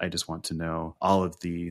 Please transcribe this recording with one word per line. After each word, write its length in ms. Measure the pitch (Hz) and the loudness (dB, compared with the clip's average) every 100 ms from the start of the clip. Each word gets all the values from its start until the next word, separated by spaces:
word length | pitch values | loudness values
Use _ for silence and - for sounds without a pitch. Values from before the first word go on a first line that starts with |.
I 80 | 92 | -2
just 180 | 104 - | -2 -4
want 160 | 82 - | -6 -4
to 80 | |
know 440 | 80 82 82 82 - | -4 -2 -2 -4 0
all 220 | 98 98 | 4 6
of 160 | 90 - | 4 -2
the 300 | 87 85 85 | -6 -4 -6